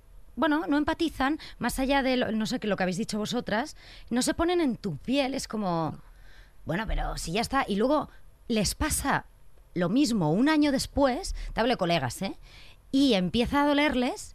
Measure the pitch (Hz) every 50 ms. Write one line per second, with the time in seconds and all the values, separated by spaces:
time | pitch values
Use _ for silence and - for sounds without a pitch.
0 | - - - - - - - - 285 320 294 311 370 370 285 294 302 311 320 -
1 | 339 294 - - 277 262 311 311 - - - - 220 240 - - 269 254 277 277
2 | 247 262 262 254 247 - 220 214 214 180 - - - 214 190 175 185 180 180 160
3 | 233 - - 214 214 - 196 247 240 - 202 214 277 311 - - - - - -
4 | - - 233 240 247 - 311 - 339 339 359 349 330 262 214 - - 202 151 127
5 | - - 254 285 277 254 277 - - - - 214 208 185 170 165 160 147 - -
6 | - - - - - - - - - - - - - - 156 196 226 - - -
7 | 147 143 151 - - - 160 214 226 - 254 269 - - 208 196 220 262 302 294
8 | - - - - - - - - - - - 220 190 - - - 302 302 - -
9 | - 269 202 147 - - - - - - - - - - - 170 180 165 202 269
10 | 302 208 240 214 165 151 160 202 254 302 311 294 302 294 262 - - - - 269
11 | 285 262 240 311 392 - - - - - - - 220 247 240 226 190 170 170 160
12 | 131 120 - - 185 226 330 - - - - - - - - - - - - 269
13 | 285 269 220 190 180 180 - 226 240 - 277 285 285 294 285 285 294 302 254 254
14 | 240 262 370 403 - -